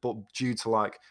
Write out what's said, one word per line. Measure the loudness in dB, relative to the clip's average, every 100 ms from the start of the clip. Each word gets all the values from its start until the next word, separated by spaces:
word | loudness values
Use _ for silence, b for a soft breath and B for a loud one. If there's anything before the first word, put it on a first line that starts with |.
but | -4 -4 -8
due | -4 -2
to, | 0 2
like, | 2 2 -2 b